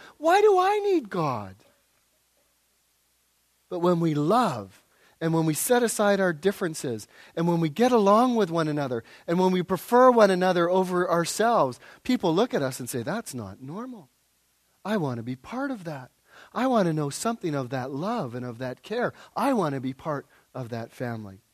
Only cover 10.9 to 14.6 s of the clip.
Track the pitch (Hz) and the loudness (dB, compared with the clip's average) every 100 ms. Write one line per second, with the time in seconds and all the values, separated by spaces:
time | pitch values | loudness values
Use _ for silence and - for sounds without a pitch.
10.9 | 180 180 170 165 - 226 220 139 120 - | 0 0 0 0 0 2 2 2 -2 -16
11.9 | - - 247 180 165 247 220 135 131 123 | -8 -2 0 2 2 0 0 -4 -6 -8
12.9 | 131 117 214 - 123 98 107 131 185 262 | -6 -6 -6 -8 -10 -10 -12 -14 -12 -12
13.9 | 233 143 _ _ _ _ _ | -16 -20 _ _ _ _ _